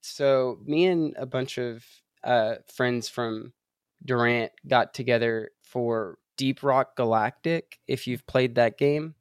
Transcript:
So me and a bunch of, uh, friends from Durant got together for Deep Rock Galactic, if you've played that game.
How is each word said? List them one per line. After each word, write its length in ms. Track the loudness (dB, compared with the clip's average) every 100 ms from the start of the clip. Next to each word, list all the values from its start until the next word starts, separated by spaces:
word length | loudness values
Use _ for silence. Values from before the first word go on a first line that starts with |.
So 580 | -16 -2 2 2 0 -4
me 220 | -4 2 2
and 300 | 2 -2 -4
a 80 | -8
bunch 320 | -6 -6 -6
of, 260 | -8 -8 -18 _ _ _
uh, 340 | 0 2 2 -2 _
friends 380 | -2 0 0 -4
from 440 | -6 -6 -6 -10 _ _ _ _ _ -4
Durant 460 | 2 2 2 -2 _ 0
got 260 | 2 2
together 560 | -4 0 2 2 -2 -6 _
for 560 | _ -4 -2 -2 -4 -10 _ -4
Deep 240 | -4 -2
Rock 340 | 2 2 2 -2
Galactic, 840 | 2 2 2 -2 -4 -4 -6 -20 _
if 180 | -6 -4
you've 200 | -8 -2
played 280 | 0 2 4
that 220 | 2 4
game. 380 | 0 0 -4 -14